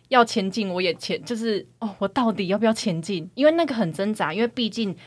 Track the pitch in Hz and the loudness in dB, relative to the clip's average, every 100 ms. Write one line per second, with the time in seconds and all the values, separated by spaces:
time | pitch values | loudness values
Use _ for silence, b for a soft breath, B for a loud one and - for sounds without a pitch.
0 | b 254 233 - 190 208 196 180 185 165 | b 4 4 2 -2 -2 -2 0 0 -2
1 | - 175 156 233 226 208 - _ 220 - | -4 -6 -4 -4 -2 -2 -4 _ -10 -4
2 | 196 269 233 190 180 202 226 220 214 165 | -2 0 0 0 0 2 2 2 0 -2
3 | 160 190 170 - 294 330 320 233 180 151 | -2 -6 -6 2 4 4 2 0 -2 -2
4 | 202 214 160 175 240 240 220 220 208 B | -4 -2 -2 0 -2 -2 -4 -2 -4 B